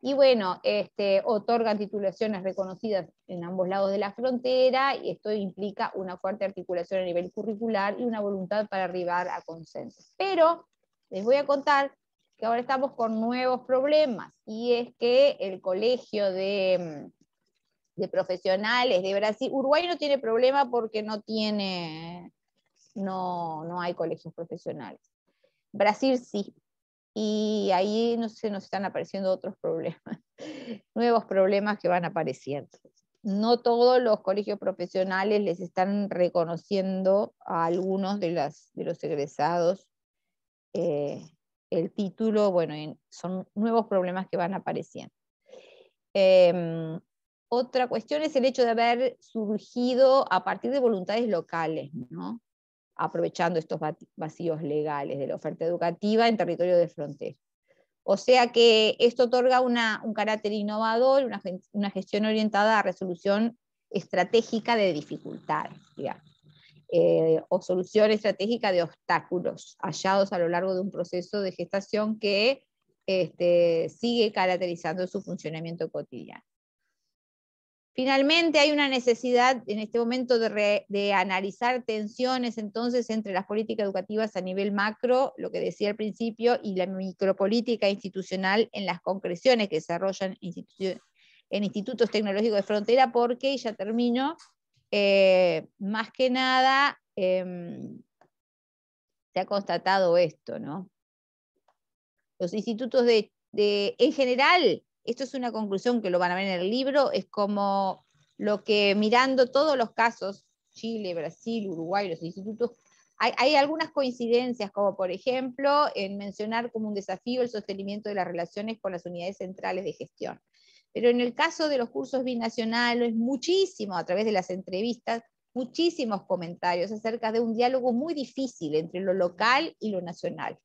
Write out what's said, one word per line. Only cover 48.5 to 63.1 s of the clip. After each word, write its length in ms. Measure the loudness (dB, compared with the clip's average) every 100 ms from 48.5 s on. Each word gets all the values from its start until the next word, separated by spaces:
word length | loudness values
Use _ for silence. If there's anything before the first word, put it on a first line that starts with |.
| 2
de 60 | 2
haber 460 | 4 2 2 0 -4
surgido 1040 | _ -6 -4 -4 -6 -2 0 6 6 6 4
a 100 | 0
partir 300 | 0 -4 -2
de 80 | 2
voluntades 480 | 2 0 -2 -2 0
locales, 600 | -2 -2 -4 -2 -4 -8 -12 -12
¿no? 300 | -10 -10 -12 _ _ _ _ _ -8
Aprovechando 600 | -6 -2 -4 0 0 0
estos 220 | -4 -6
va-, 160 | -6 -8 -16 -12
vacíos 440 | -12 -6 -6 -4
legales 580 | -2 -2 -2 -4 -6 -6
de 80 | -6
la 80 | -6
oferta 280 | -8 -6
educativa 600 | -4 -2 -4 -2 0 4 4
en 100 | 2
territorio 400 | -2 0 2 4
de 120 | 2
frontera. 480 | -2 -10 -8 -12 -12 _ _ _ _ _ _
O 140 | 0 0
sea 360 | 6 6 6
que 440 | 6 8 8 4 4
esto 260 | 2 4
otorga 360 | 2 4 4 4
una, 420 | 4 2 2 0
un 100 | -4
carácter 380 | -2 -2 -2 -2
innovador, 720 | -2 -2 -2 0 2 4 4
una 140 | 2 -4
gen-, 240 | -8 -10 _
una 180 | -4 -4
gestión 340 | -4 -4 0 2
orientada 520 | 2 2 2 4 4
a 40 |
resolución 760 | 2 -2 -6